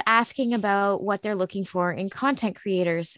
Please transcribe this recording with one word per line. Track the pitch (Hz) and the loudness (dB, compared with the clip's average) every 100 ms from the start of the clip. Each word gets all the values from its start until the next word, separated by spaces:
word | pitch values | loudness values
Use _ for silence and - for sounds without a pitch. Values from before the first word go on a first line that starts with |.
| - | 4
asking | 226 233 - 240 | 4 2 0 0
about | 240 202 202 202 196 | 2 2 2 2 0
what | 196 202 | 0 -2
they're | 214 202 | -2 -2
looking | 185 202 185 | -2 -4 -4
for | 185 175 | 0 0
in | 147 190 | -2 -6
content | - 269 262 214 - | -2 -2 0 -2 -4
creators. | 208 185 175 165 170 | -2 0 2 0 -4